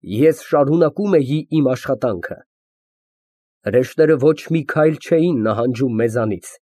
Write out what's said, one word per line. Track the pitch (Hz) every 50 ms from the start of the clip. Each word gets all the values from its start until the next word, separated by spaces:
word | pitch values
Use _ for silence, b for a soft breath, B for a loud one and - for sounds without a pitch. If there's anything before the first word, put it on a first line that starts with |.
| -
Ես | - 98 113 147 160 156 -
շարունակում | - - 165 147 143 135 156 170 165 147 - - 208 202 190 156
էի | 135 120 147 156 147 _
իմ | 160 156 143 127
աշխատանքը։ | 127 - - - 135 117 - 123 101 87 - - - - - _ _ _ _ _ _ _ _ _ _ _ _ _ _ _ _ _ _ _ _ _ _ _ _
Հրեշտերը | 107 98 123 131 - - - 160 151 160 131
ոչ | 135 156 160 - - -
մի | 160 165 143
քայլ | - - 156 151 160 156 -
չէին | - - 170 160 165 180 160 120 107
նահանջում | 110 107 110 120 127 123 113 135 127 113 110
մեզանից։ | 117 117 110 123 113 107 98 87 - - - _